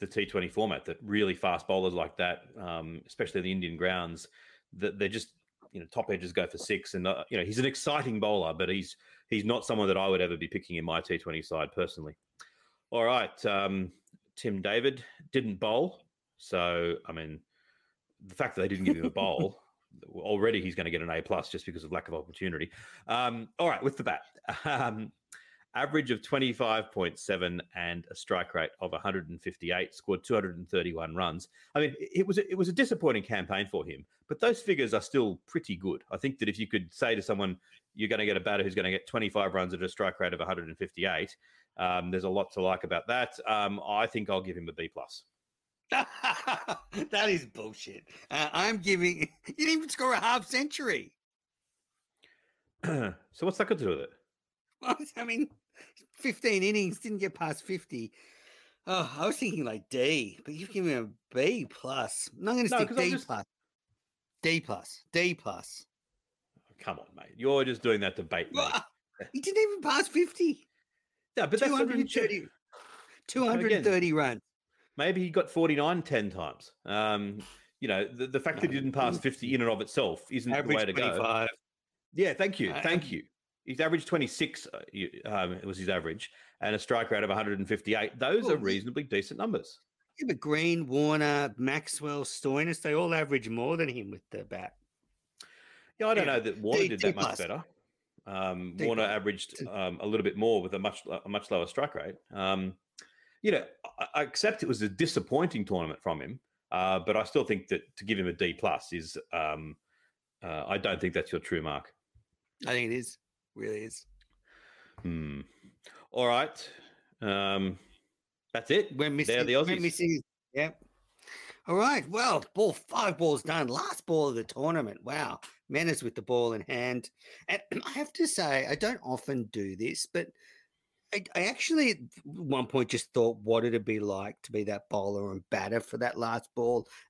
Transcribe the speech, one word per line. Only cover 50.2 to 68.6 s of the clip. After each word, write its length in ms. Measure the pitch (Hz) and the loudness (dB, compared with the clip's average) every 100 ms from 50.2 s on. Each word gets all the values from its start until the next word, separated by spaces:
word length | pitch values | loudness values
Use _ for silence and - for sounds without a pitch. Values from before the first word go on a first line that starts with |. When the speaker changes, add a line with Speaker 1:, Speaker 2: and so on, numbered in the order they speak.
Speaker 2:
half 260 | 226 247 180 | 4 2 2
century. 640 | 262 294 - 262 143 - _ _ _ _ _ _ _ _ _ _ _ _ _ _ _ _ _ | -2 -2 -2 -2 -2 -4 _ _ _ _ _ _ _ _ _ _ _ _ _ _ _ _ _
Speaker 1:
<clears throat> 320 | - 147 107 85 _ | -2 0 0 -4 _
So 140 | - 185 | -4 -2
what's 120 | 190 | 0
that 100 | 196 | 2
got 100 | 185 | 2
to 60 | |
do 60 | 107 | 0
with 100 | 73 | -2
it? 100 | 71 - _ _ _ _ _ _ | -4 -14 _ _ _ _ _ _
Speaker 2:
Well, 160 | 254 247 294 - | -4 -4 -6 -8
I 80 | |
mean, 240 | 240 226 294 _ _ - - _ _ | -4 -2 -4 _ _ -20 -20 _ _
fifteen 500 | - 269 196 247 202 | -6 -4 0 2 4
innings, 360 | 190 214 190 - | 4 4 2 -2
didn't 200 | 226 208 | -6 -4
get 160 | 190 | -4
past 300 | - 160 147 | -4 -4 -4
fifty. 480 | - 185 - 123 110 _ - - - - - _ - | -6 -8 -6 -10 -10 _ -20 -20 -20 -20 -20 _ -4
Oh, 240 | 185 139 139 | -2 -2 -2
I 80 | 190 | -2
was 100 | 202 | 0
thinking, 280 | 226 170 | -2 -2
like, 240 | 123 110 - | -4 -6 -4
D, 480 | 131 135 156 104 80 | 2 4 4 0 -8
but 100 | - | -12
you've 160 | 156 190 | -12 -6
given 180 | 202 175 | -2 2
him 260 | 131 107 - _ | 0 -2 -10 _
a 20 | 127 | 2
B 300 | 151 233 135 | 2 2 -2
plus. 600 | - 131 135 110 - - - | -8 -6 -4 -2 -4 -8 -6
I'm 80 | |
not 80 | 196 | -2
gonna 160 | 247 233 | 2 2
Speaker 1:
No, 80 | 247 | 2
Speaker 2:
stick 100 | 208 | 2
Speaker 1:
'cause 100 | 240 | 2
I'm 60 | |
Speaker 2:
D 60 | 254 | 2
plus. 100 | 262 - 110 | 0 -4 -8
Speaker 1:
just 100 | - _ _ _ _ _ _ _ _ _ | -8 _ _ _ _ _ _ _ _ _
Speaker 2:
D 180 | 160 165 | 0 2
plus, 420 | - 95 - - _ | 0 -6 -8 -16 _
D 220 | 170 180 | 2 2
plus. 520 | 165 110 90 - - - _ _ _ _ _ _ _ _ - | 0 -6 -8 -10 -16 -18 _ _ _ _ _ _ _ _ -14
Speaker 1:
Come 180 | - - | -10 -8
on, 80 | - - | -10 -20
mate. 180 | - - | -20 -2
You're 280 | 127 139 | 4 4
just 180 | 127 113 | 4 2
doing 180 | 120 107 | 4 4
that 160 | 98 - | 2 -2
to 60 | |
bait 300 | 82 87 87 | -4 -2 -2
me. 60 | 269 | 0